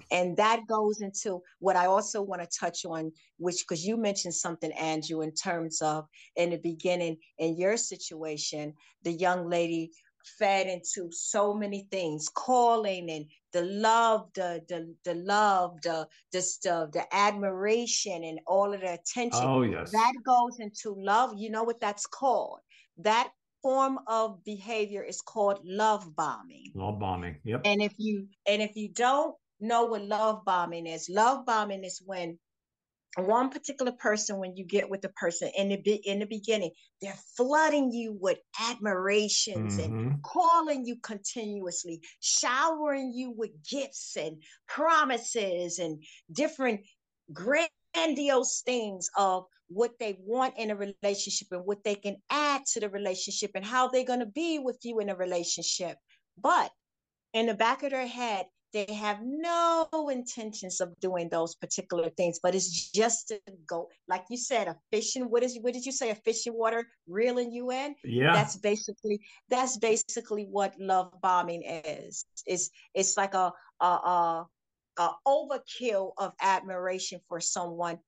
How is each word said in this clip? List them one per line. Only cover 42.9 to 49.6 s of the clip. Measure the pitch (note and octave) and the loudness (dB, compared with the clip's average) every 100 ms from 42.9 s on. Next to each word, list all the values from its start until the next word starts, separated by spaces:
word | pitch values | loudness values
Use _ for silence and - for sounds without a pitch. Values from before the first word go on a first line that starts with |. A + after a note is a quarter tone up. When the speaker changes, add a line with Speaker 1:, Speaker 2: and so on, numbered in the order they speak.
| C#4 C4 | -2 -4
Speaker 1:
you | A#3+ B3+ A3 | -6 -6 -6
with | A3 D3+ - | -8 -8 -8
gifts | C#4+ C4 - - - | -6 -6 -8 -10 -6
and | D#3 D#3 - - - | -6 -8 -16 -20 -10
promises | - D#4+ D#4+ C#4+ A#3+ A#3 A#3 G3 F3 F3 F3 | 0 4 4 4 0 -2 -2 0 0 -2 -4
and | E3+ D#3 - - - | -4 -6 -12 -20 -10
different | D#3+ D4+ D4+ C4 G#3 - _ _ _ - | -2 -2 2 0 0 -6 _ _ _ -18
grandiose | D3+ F#3+ D4 E4 - _ E4 D#4+ C#4 C#4+ C4 B3+ - | -6 2 2 2 -4 _ 0 0 2 4 4 4 -2
things | - B3 G#3+ F#3+ F3 G3 | -2 -2 -2 -6 -4 2
of | G3 F#3 F#3 _ | 2 2 -2 _